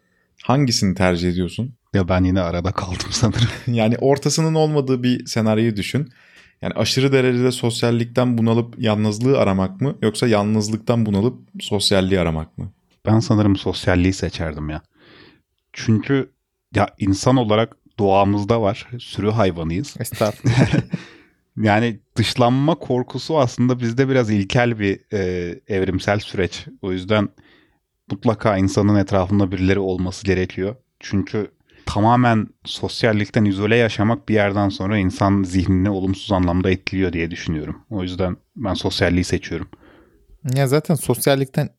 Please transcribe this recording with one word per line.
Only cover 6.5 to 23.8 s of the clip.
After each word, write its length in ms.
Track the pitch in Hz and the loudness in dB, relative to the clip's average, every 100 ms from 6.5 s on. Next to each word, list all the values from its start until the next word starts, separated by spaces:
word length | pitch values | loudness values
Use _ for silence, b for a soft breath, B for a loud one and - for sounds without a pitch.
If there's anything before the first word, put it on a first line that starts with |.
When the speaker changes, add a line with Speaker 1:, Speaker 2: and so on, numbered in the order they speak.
| b | b
Speaker 1:
Yani 120 | - | -8
aşırı 380 | - 113 131 135 | -4 -2 2 2
derecede 400 | 135 127 123 127 | 4 4 2 2
sosyallikten 840 | 123 120 117 120 117 117 123 123 117 | 0 -2 0 0 0 0 0 2 2
bunalıp 360 | 113 113 117 120 | 2 2 0 -2
yalnızlığı 600 | 113 104 107 104 123 135 | 0 2 0 0 2 4
aramak 420 | 101 95 95 95 | 4 2 0 -2
mı? 180 | 135 - | -4 0
Yoksa 240 | 110 104 123 | -2 0 2
yalnızlıktan 800 | 104 104 107 104 110 113 120 110 | 2 2 0 0 -4 0 0 2
bunalıp 280 | 98 117 127 - - | 2 0 -2 -14 -12
sosyalliği 600 | - 104 - 98 95 95 | -4 -2 2 2 2 2
aramak 380 | 82 80 80 - | 0 -2 -6 -10
mı? 140 | 92 - _ _ - | -12 -14 _ _ 0
Speaker 2:
Ben 140 | 110 | 2
sanırım 360 | - 107 104 95 | 4 2 4 2
sosyalliği 560 | 98 90 - 90 92 | -2 -4 0 2 2
seçerdim 580 | 92 - - 82 76 76 | 0 -4 -6 -8 -6 -8
ya. 120 | 76 - B B B B B B _ _ | -10 -14 B B B B B B _ _
Çünkü 580 | - - 107 - 135 127 _ _ _ _ | -6 0 0 2 -2 -2 _ _ _ _
ya 140 | 110 101 - | -2 -2 -2
insan 380 | 98 98 127 131 | -2 0 2 2
olarak 400 | 110 107 113 _ _ - | 2 2 0 _ _ -2
doğamızda 640 | 101 95 98 104 101 117 | 2 4 4 2 0 0
var. 260 | 101 117 - 120 | 0 -2 -8 -16
Sürü 320 | - - 104 | -12 -4 0
hayvanıyız. 640 | 110 98 85 80 87 139 - | 2 2 0 -4 -4 -6 -8
Speaker 3:
Estağfurullah. 680 | - - 107 - 127 120 - - | -8 -2 -2 0 0 2 2 0
Speaker 2:
<laughs> 60 | - B B B B B _ - | -2 B B B B B _ -2
Yani 400 | 107 104 120 101 _ - | 2 2 2 -4 _ -4
dışlanma 580 | 110 - 120 131 147 | -2 2 2 4 2
korkusu 640 | 175 - 123 123 131 - 160 | 0 -2 -2 -2 -8 -2 0
aslında 420 | 127 - 123 127 | 0 2 0 0